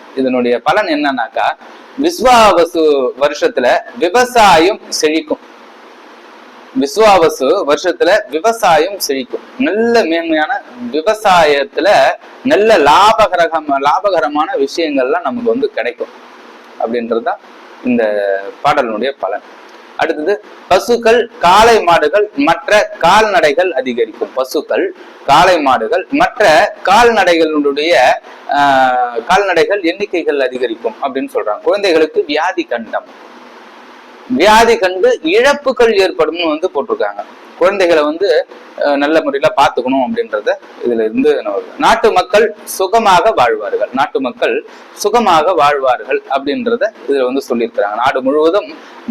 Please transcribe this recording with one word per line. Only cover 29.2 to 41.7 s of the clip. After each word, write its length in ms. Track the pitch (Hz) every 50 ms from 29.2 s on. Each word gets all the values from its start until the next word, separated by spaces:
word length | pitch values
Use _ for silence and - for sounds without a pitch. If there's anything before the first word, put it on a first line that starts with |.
| 113
கால்நடைகள் 580 | 131 175 196 202 190 175 165 156 156 196 208 185
எண்ணிக்கைகள் 580 | 165 175 196 208 - - 175 147 151 151 143
அதிகரிக்கும் 540 | 135 123 127 127 127 117 113 113 - 117 113 -
அப்படின்னு 280 | - 139 127 135 135 139
சொல்றாங்க. 320 | - 123 104 104 104 -
குழந்தைகளுக்கு 640 | - 156 185 202 196 196 160 160 156 151 - - -
வியாதி 380 | - 147 147 160 180 185 - 165
கண்டம், 400 | - - 233 226 - - - - - - - - - - - - - - - - - - - - - - - - - - - - -
வியாதி 500 | 127 127 156 208 214 220 233 233 233 -
கண்டு 400 | 190 180 185 185 180 247 247 - -
இழப்புகள் 720 | 156 180 220 247 277 285 285 - 262 254 - 240 233 220
ஏற்படும்னு 560 | 196 190 180 160 - 160 156 160 175 175 160
வந்து 220 | 151 156 170 185
போட்டிருக்காங்க. 520 | - 143 127 117 113 104 110 101 101 104 104 - - - - - - -
குழந்தைகளை 440 | 165 185 202 202 185 170 170 156 147
வந்து, 440 | 151 151 165 196 196 160 - - - - - - - -
அஹ், 200 | - - 143 143
நல்ல 260 | 139 147 147 160 160 147
முறையில 300 | 143 139 139 151 156 -
பாத்துக்கணும் 480 | - - 156 - - 120 127 135 135 127
அப்படின்றத 500 | 117 117 117 117 113 - 107 104 151 190 - - - - - -
இதுல 200 | 123 120 113 113
இருந்து 380 | 110 110 123 139 151 147 127 117
நம்ம, 160 | 107 101 98 92 92